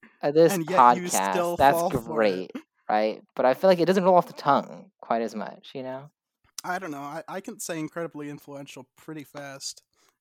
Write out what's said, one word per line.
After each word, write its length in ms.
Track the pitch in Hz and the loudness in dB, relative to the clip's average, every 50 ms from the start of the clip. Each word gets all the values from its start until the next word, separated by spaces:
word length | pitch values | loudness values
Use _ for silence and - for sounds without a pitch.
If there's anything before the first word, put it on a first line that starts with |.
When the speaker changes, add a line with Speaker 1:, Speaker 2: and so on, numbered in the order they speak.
| _ - _ _ | _ -20 _ _
Speaker 1:
of 120 | - 147 143 | -4 2 4
this 240 | 160 170 160 196 | 6 6 6 4
Speaker 2:
and 80 | 175 160 | 0 -4
yet 220 | 156 185 180 123 | 2 4 6 8
you 220 | 123 123 180 180 180 | 8 6 4 2 0
Speaker 1:
podcast, 0 | |
Speaker 2:
still 480 | - 98 - - - - 175 175 170 | 0 0 0 0 0 0 0 0 2
Speaker 1:
that's 240 | - 139 139 143 165 | 4 4 4 4 4
Speaker 2:
fall 100 | 170 185 | 0 -2
for 340 | 156 123 113 113 113 113 110 | -2 -4 -6 -4 0 0 2
it. 160 | 101 92 92 | 2 0 -2
Speaker 1:
great, 100 | 90 - - 311 - _ _ _ _ - | -6 -8 -12 -16 -16 _ _ _ _ -2
right? 320 | 107 107 110 110 - - - _ - | -2 0 0 -2 -4 -6 -12 _ -4
But 100 | - 127 | 0 2
I 80 | 127 131 | 2 2
feel 160 | - - 190 | 4 4 4
like 100 | 185 170 | 4 4
it 60 | 160 | 4
doesn't 180 | 170 190 202 175 | 2 2 2 4
roll 120 | 190 185 | 4 4
off 120 | 175 - | 4 4
the 60 | - - | 2 -4
tongue 580 | - - 143 139 113 - - - - - _ _ _ | -4 0 2 2 2 0 -4 -12 -20 -20 _ _ _
quite 200 | - - 117 117 | -6 -4 -4 -4
as 140 | 117 107 113 | -4 -6 -8
much, 360 | 104 95 - - - - - - | -10 -10 -12 -14 -16 -18 -16 -14
you 100 | 139 131 | -12 -12
know? 280 | 131 131 135 143 151 _ _ _ _ _ _ _ _ _ - - | -12 -12 -14 -14 -18 _ _ _ _ _ _ _ _ _ -12 -10
Speaker 2:
I 160 | 180 180 185 | -8 -8 -8
don't 120 | 190 165 | -10 -12
know. 100 | 143 139 | -12 -12
I, 220 | 143 143 151 165 - | -12 -12 -14 -14 -14
I 140 | - 170 190 | -12 -12 -12
can 180 | - 247 202 147 | -12 -14 -14 -12
say 200 | - - 170 160 | -10 -10 -8 -8
incredibly 500 | 156 147 - 170 170 156 - 147 147 147 | -8 -10 -10 -10 -12 -12 -12 -12 -14 -14
influential 600 | 143 143 _ 147 143 139 - - - 135 123 _ _ | -14 -16 _ -18 -18 -16 -16 -18 -20 -20 -20 _ _
pretty 280 | _ _ - 156 156 131 | _ _ -16 -16 -16 -16
fast. 600 | - - 147 143 139 135 139 - - - - _ _ _ _ _ _ _ _ | -16 -16 -16 -16 -16 -16 -14 -14 -14 -14 -16 _ _ _ _ _ _ _ _